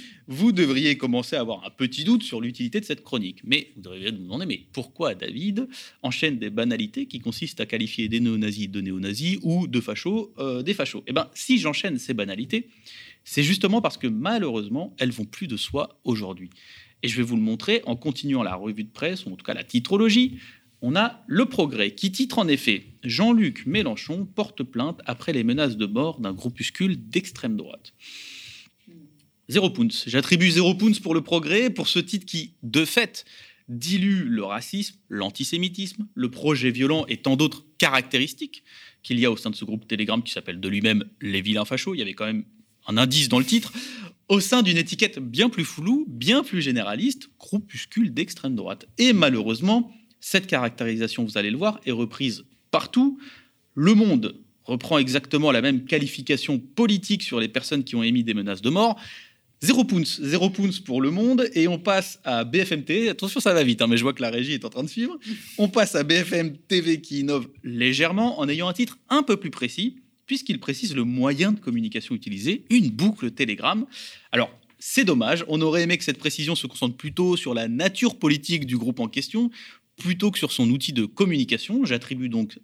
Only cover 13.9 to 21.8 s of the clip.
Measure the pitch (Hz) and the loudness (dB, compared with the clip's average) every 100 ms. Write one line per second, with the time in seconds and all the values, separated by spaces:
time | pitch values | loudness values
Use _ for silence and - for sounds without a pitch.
13.9 | - 127 110 160 233 160 113 101 127 185 | -2 -4 -2 -2 -2 -2 -4 -4 -6 -6
14.9 | - 131 113 107 - 175 107 - 139 147 | -2 -2 -2 -8 -8 -8 -6 -4 -4 -6
15.9 | _ - 110 95 92 90 - - - - | _ -2 -2 -4 -10 -16 -20 -20 -20 -20
16.9 | _ 120 113 117 113 110 113 - 220 - | _ -4 -2 0 2 2 0 0 0 0
17.9 | 117 151 131 147 131 101 92 104 107 107 | -4 -4 -4 -2 -2 -2 -4 -6 -8 -10
18.9 | - 151 185 - 92 - 110 - 123 123 | -6 -6 -4 -10 -10 -8 -8 -2 -2 2
19.9 | 202 226 214 254 254 - - _ _ 123 | 4 6 6 4 0 -14 -20 _ _ 0
20.9 | 165 233 - - 165 240 - 151 110 | 2 2 -2 -2 2 2 2 0 0